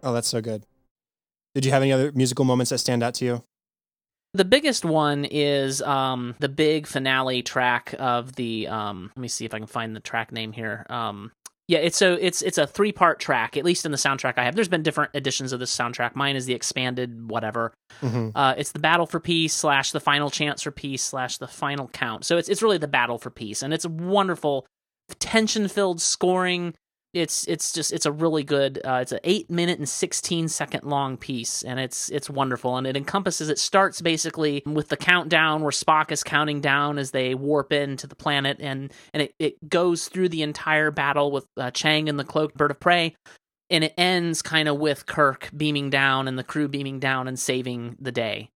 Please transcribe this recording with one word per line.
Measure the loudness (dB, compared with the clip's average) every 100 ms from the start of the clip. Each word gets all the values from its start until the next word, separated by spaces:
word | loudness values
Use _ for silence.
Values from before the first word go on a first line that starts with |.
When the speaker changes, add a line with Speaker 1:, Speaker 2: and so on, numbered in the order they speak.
| 0 -2
Speaker 1:
That's | 0
so | -4
good. | -4 -8 -10 _ _ _ _ _ _ _ _
Did | -2
you | 4
have | 4
any | 6
other | 4 4
musical | 2 2 4
moments | 4 4 2
that | 0
stand | 0 2
out | 0
to | 0
you? | -2 -2 -6 _ _ _ _ _ _ _ _
Speaker 2:
The | 0
biggest | 4 4 4 0
one | 2 2 4 2
is, | 0 0 2 2 0 -2
um, | 0 0 0 -2 -6 -4
the | -4
big | 2 2 2 -2
finale | -4 0 2 2 -2
track | -2 0 2 0 -4 -4
of | 0 0 -2
the, | -6 -4 -4 -4
um, | -4 -6 -8 -12 -12
let |
me | -8
see | -8 -8
if |
I | -8
can | -8
find | -6 -6 -10
the |
track | -4 -4 -4
name | -8 -8
here. | -6 -6 -8 -8
Um, | -6 -6 -8 -14 _ -20 _ 0
yeah, | 2
it's, | 2 4
so | 4 4
it's, | 0 0
it's | -2 0
a | 0
three-part | 2 0 4 4 4
track, | 0 0 0 0
at |
least | 0 0 0
in |
the | 0
soundtrack | 0 0 0 0
I |
have. | 0
There's | 0 2
been | 2
different | 2 0 -2
editions | -2 -2 -2 -4
of | -4
this | -4
soundtrack. | -2 -2 0 -2
Mine | 0 0 0
is |
the | -2
expanded | -2 -2 -2 -2 -2 -4 -6 -4
whatever. | -4 -2 -2 -4 _ _ -6
Speaker 1:
Mm-hmm. | -2 0 -2 2
Speaker 2:
Uh, | 2 2
it's | -4
the | -2
Battle | 2 2 2
for | -4
Peace | 0 0 2
slash | 0 2 2 0
the | -2
Final | 2 2 0
Chance | -2 -2 -2
for | -8
Peace | -8 -8 -4
slash | -4 -4 -6 -8
the | -10
Final | -6 -4 -4 -6
Count. | -6 -6 -6 0
So | 0
it's, | 2
it's | 2
really | 2 2
the | 2
Battle | 2 2 -2
for | -8
Peace, | -10 -8 -6
and | -4
it's | -4 -4
wonderful, | -6 0 2 2 0 0 -2 -4 _ _ _ _ -10
tension-filled | 0 2 2 0 0 2 0 2
scoring. | -2 0 2 2 2 0 -2 -8 _ _ _
It's, | -2 -2 -2 -4
it's | -4 -2
just, | -4 -4
it's | 0
a | -2
really | 0 2 2
good, | 0 2 0 -2
uh, | -2 -2
it's | -2
an | -4
eight | 0 0 0
minute | -2 0 0
and | -4
sixteen | -2 -2 -2 -4 -2 -2
second | -4 -4 -6
long | -2 -2 -2 -6
piece, | -6 -6 -4 -6
and | -6 -6
it's, | -4 -6 -4
it's | -6 -6
wonderful. | -4 -2 -2 -2 -2
And | -2
it |
encompasses, | -4 -2 -2 -2 -4 -2
it | -2
starts | 2 4 2 0
basically | -2 0 -2 0 0 0 -2
with | -2 -2
the | -2
countdown | 4 4 4 4 4 2
where | 0
Spock | 0 4 4 2
is | -2
counting | 0 0 2 0
down | 2 2 2 -2
as | -2
they | -2 -2
warp | -2 0 0 2
into | 0 0 -6 -10
the | -6
planet, | -2 0 0 -2
and, | -6 -6 -8 -14 -8
and | -4
it, | -4 _
it | -2 -2 -2
goes | 2 2 0 -4
through | 0 0
the | 0
entire | -4 -4 2 4 2
battle | 2 0 2 2
with, | 0 -4 -6
uh, | -4
Chang | 0 2 4 2
and | -2
the |
Cloaked | 0 0 0
Bird | 2 0
of | 4
Prey, | 4 4 2 -4 -20 -20 _ _ _
and | 2
it | 2 2
ends | 2 2 0 -2
kinda | 0 0 2
with | 2 0 0 -4
Kirk | 2 2 2 -10 -4
beaming | -2 0 0
down | 2 2 2 0
and | -4
the |
crew | -4 -2 -2
beaming | -2 -4 -4
down | -2 -2 -2
and | -4
saving | -2 -2 -2 -6 -8 -8
the | -6
day. | -4 -2 -4 -10